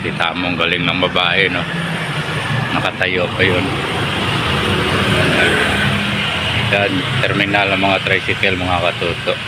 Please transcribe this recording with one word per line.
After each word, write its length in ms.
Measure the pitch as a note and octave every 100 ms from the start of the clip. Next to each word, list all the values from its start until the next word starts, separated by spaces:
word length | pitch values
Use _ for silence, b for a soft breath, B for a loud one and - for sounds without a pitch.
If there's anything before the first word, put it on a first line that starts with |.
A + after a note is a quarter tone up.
Kita 320 | F2 D#2 E2+ E2
mo, 160 | F2+
ang 80 | E2+
galing 240 | E2+ F2
ng 160 | E2+ E2+ F2+
babae, 400 | F2+ F2 F2+ F#2+
no? 160 | F2 E2+ E2+ E2 E2 - - - - - - - F2+
Nakatayo 480 | F#2 - F#2 F#2 F2
pa 120 | F2+ F#2+
yun. 160 | F2+ F#2 - - - - - - - - - - - - - - - - - - - - - - - - - - - - - -
Ayan, 240 | G2+ G2+ G2 - -
terminal 480 | G2+ G2 G2+ G2+ G2
ng 80 | G2
mga 240 | G2 F#2+
tricycle, 560 | F#2+ F#2+ F2+ G2 G2+ F#2
mga 240 | F2+ F2+
katoto. 560 | F2 E2+ F2 E2+ - -